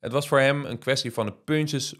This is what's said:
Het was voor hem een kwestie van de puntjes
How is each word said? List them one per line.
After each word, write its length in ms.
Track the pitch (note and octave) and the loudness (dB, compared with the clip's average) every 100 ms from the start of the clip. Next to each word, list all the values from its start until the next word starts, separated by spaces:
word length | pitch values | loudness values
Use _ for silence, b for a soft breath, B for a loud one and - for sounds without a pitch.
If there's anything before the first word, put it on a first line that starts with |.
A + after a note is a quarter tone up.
Het 80 | - | -4
was 160 | C3+ D3 | -4 2
voor 120 | C#3 | 4
hem 260 | C3+ C#3+ C#3 | 4 2 -4
een 140 | A#2 | -6
kwestie 340 | - C3 A#2+ | -2 -2 -2
van 120 | A#2 G#2 | -4 -4
de 80 | |
puntjes 640 | - - D#3 D3+ C#3+ - | -6 -2 0 0 -2 -4